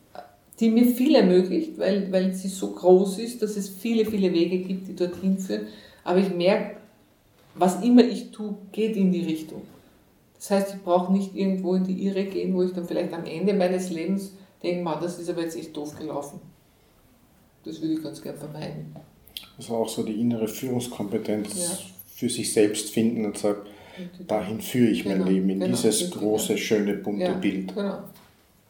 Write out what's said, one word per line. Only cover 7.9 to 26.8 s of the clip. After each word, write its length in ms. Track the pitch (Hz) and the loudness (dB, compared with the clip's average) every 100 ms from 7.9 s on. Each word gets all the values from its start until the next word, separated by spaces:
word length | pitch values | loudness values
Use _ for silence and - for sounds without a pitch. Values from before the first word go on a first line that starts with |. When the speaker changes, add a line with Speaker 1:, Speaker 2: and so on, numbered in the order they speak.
| 240 - | 8 8
Speaker 1:
ich 260 | 196 - | 4 -8
tue, 240 | - 214 196 - | -10 -8 -8 -10
geht 240 | - 220 208 | -4 -2 2
in 160 | 190 | 2
die 120 | 170 160 | 2 -2
Richtung. 380 | 160 - - - - - _ _ _ _ _ | -4 -6 -14 -16 -20 -20 _ _ _ _ _
Das 140 | - | -2
heißt, 240 | 196 196 190 | 0 0 -6
ich 60 | |
brauche 280 | 180 180 185 | 2 2 4
nicht 240 | 196 196 - | 0 0 -2
irgendwo 380 | 190 190 180 185 | -2 0 0 0
in 80 | |
die 220 | 185 185 196 | 0 -2 -2
Irre 200 | 190 196 | -2 -4
gehen, 280 | 175 180 | -2 -2
wo 80 | 185 | 0
ich 80 | 185 | 0
dann 140 | 180 175 | -2 -4
vielleicht 240 | 160 180 | -4 -4
am 140 | 170 - | -6 -8
Ende 280 | 160 190 | -4 0
meines 360 | 190 180 185 185 | 2 2 0 -4
Lebens 440 | 160 170 196 - - - _ | -6 -2 -2 -4 -16 -20 _
denke, 200 | 170 175 | -6 -4
„Man, 180 | 175 165 | -4 -4
das 160 | 175 180 | -6 -6
ist 100 | 170 | -6
aber 120 | 170 | -4
jetzt 160 | 165 - | -6 -8
echt 180 | 156 151 | -10 -10
doof 220 | 151 - | -10 -10
gelaufen.“ 420 | 156 139 143 185 - - _ _ _ _ _ _ _ _ _ _ 160 | -8 -8 -10 -14 -20 -20 _ _ _ _ _ _ _ _ _ _ -14
Das 160 | 160 | -8
würde 140 | 160 156 | -4 -4
ich 80 | |
ganz 180 | 151 - | -6 -12
gern 160 | 139 - | -12 -12
vermeiden. 580 | 151 151 147 151 - - - _ - - - - | -12 -10 -10 -10 -14 -16 -20 _ -16 -16 -16 -16
Speaker 2:
Also 180 | 117 113 | -6 -2
auch 140 | 113 | -2
so 140 | - | -2
die 160 | 107 107 | -4 0
innere 260 | 120 117 107 | 0 2 -2
Führungskompetenz 1120 | - 131 123 120 - 104 110 - 104 101 - | -4 -4 -4 -4 -6 -4 -4 -2 -2 -2 -4
Speaker 1:
Ja. 180 | 175 185 - - - | -4 -6 -12 -20 -20
Speaker 2:
für 160 | - 120 | -4 -4
sich 240 | 117 104 | -2 -2
selbst 380 | - 104 104 - | 4 4 2 -4
finden 340 | - 113 - 107 | 0 2 2 -4
und 120 | 101 | -2
sagen, 240 | 104 98 - - - - | -2 -2 -6 -18 -20 -14
Speaker 1:
Richtig. 300 | 180 - - | -14 -12 -4
Speaker 2:
„Dahin 340 | 107 92 110 | -4 -4 -8
führe 300 | - 123 117 | -2 4 4
ich 140 | 98 104 | 4 0
mein 140 | 95 | 0
Speaker 1:
Genau, 100 | 92 | 2
Speaker 2:
Leben, 200 | 95 95 | 2 2
in 100 | 95 | 0
Speaker 1:
genau, 100 | 92 87 | 0 2
Speaker 2:
dieses 260 | 113 104 | 2 2
Speaker 1:
richtig, 180 | 90 - | -2 -2
Speaker 2:
große, 320 | 104 107 - | 0 0 0
Speaker 1:
ja. 40 | 107 | -2
Speaker 2:
schöne, 360 | - 226 | 2 2